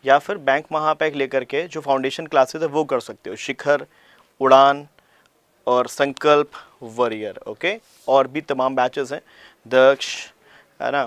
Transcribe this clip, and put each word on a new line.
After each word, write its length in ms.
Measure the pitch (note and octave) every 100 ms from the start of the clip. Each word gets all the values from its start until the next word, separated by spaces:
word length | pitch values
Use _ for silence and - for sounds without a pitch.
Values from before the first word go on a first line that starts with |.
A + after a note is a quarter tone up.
या 140 | C3+ C#3+
फिर 180 | - G3+
बैंक 280 | C3+ C#3 D3+
महापैक 420 | D#3 D#3 D3+ D#3
लेकर 300 | C#3+ C3+ C3+
के 180 | B2 C#3
जो 180 | F3 D#3
फाउंडेशन 460 | C#3+ C3+ C3+ - D#3+
क्लासेज 360 | D3 C3+ D#3+
है 60 | D#3+
वो 160 | D3
कर 160 | D3 C3
सकते 300 | - G#2 -
हो, 60 | G2+
शिखर, 500 | - C3 C#3+ C#3+ C#3+ _ _ _ _ _
उड़ान 460 | C3+ C3+ C#3 C#3+ D3 _ _ _ _ _ _ _ -
और 220 | B2 A#2+
संकल्प 640 | - C#3+ C3+ D3+ D3 D3 - - _
वॉरियर, 560 | A#2 A2+ A#2+ G#2+ G#2+ F#2 -
ओके। 300 | G#2+ E3+ A3 _ _ -
और 180 | C3+ C3
भी 140 | C#3+
तमाम 360 | D3+ C3 C3 C3
बैचेस 360 | B2+ D3 B2+
हैं, 80 | D3+ _ _ - _ A2
दक्ष, 580 | B2+ C3 C3+ - - - _ _ - _ _
है 80 | A#2+
ना 100 | C#3